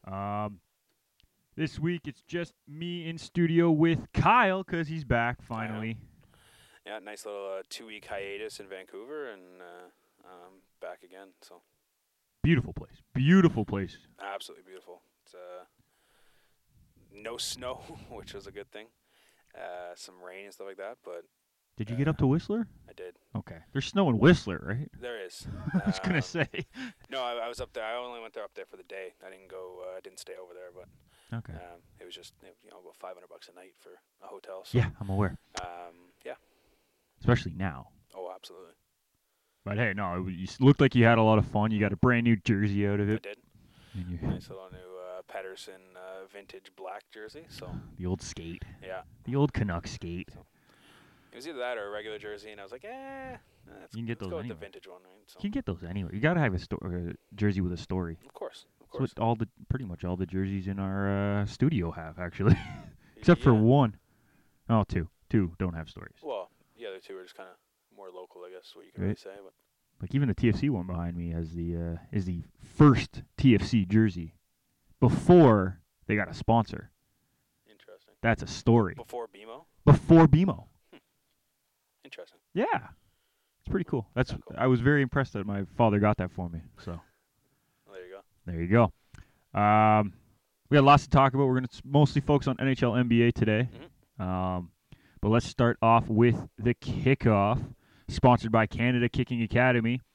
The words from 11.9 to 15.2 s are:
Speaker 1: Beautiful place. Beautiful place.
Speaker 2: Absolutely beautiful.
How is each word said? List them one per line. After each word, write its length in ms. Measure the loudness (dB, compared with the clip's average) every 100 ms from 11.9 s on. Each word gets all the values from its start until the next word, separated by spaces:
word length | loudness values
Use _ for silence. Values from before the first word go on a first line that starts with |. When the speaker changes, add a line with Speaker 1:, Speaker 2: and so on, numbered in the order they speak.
| _ _ _ _ _
Speaker 1:
Beautiful 300 | 2 2 0
place. 300 | -12 -18 -20 _
Beautiful 520 | 0 6 6 6 2 -4
place. 320 | -6 -6 -12 _ _
Speaker 2:
Absolutely 460 | -12 -12 -14 -20
beautiful. 380 | _ -20 -20 -20 _ _